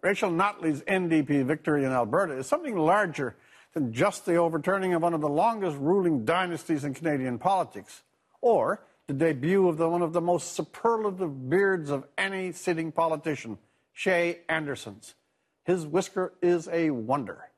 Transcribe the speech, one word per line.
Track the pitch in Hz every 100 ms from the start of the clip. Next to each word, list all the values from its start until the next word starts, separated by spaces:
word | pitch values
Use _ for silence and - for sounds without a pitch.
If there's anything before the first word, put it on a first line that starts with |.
Rachel | 180 196 208
Notley's | 170 196 - 165 143 -
N | 190 175
D | 165
P | 143 147
victory | 127 151 - 147
in | 135
Alberta | 127 113 156 190 131
is | 131
something | 311 320 202
larger | 156 196 196 151 127 - _ - _
than | 170 127
just | 113 190 185
the | - 170
overturning | 170 160 160 196 185
of | 170
one | 170
of | 165
the | 151
longest | 147 214 226 185 143
ruling | 143 196 175 147
dynasties | 110 170 180 165 - 156
in | 143
Canadian | 135 160 143 131 120
politics, | 185 196 147 104 - - _ _ _ _
or | 240 202 117 208 - _ -
the |
debut | 139 165 139 143 196 185
of | 156
the, | 165
one | 175
of | 170
the | 170
most | 170 175 -
superlative | - 170 - 226 233 208 185 180 135 127
beards | 175 196 185 147
of | 143 - -
any | 196 190 185
sitting | - - 165 165
politician, | 151 165 156 160 143 120 101 _ _ _
Shay | - - 175 170 170 -
Anderson's. | 160 151 127 113 101 - _ _ _ _ _
His | - 180 151
whisker | 165 185 - 185 _
is | 180 175 165
a | 170 160
wonder. | 131 110 139 107 82 -